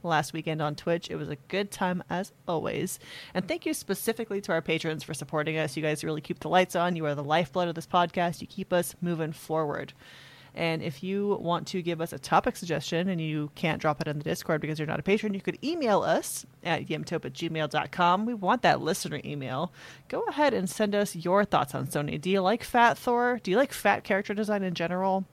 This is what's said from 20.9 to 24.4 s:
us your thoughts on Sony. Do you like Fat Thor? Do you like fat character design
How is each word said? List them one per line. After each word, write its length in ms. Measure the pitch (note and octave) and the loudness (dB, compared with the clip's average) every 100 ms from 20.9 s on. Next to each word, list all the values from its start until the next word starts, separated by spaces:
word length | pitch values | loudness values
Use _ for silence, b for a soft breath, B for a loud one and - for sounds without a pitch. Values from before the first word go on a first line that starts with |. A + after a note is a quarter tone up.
| G3+ | 2
us 180 | G3+ | 0
your 300 | E3+ E3+ G3 | -2 2 4
thoughts 320 | G3+ D#3 C#3 C3 | 4 2 2 -2
on 100 | C3+ | -2
Sony. 340 | D3+ D3 D#3+ | -2 -2 -2
Do 80 | F3+ | 2
you 120 | G3 | 4
like 240 | F#3 A#3 | 4 0
Fat 340 | - B3 A#3 - | 2 6 6 6
Thor? 400 | - A#3+ B3 A#3+ | 0 2 2 0
Do 120 | - | 2
you 40 | G3 | 4
like 160 | C4+ | 2
fat 300 | - G#3 G3 | 2 2 2
character 320 | - G3 G#3 | 2 0 0
design 300 | G#3 | -4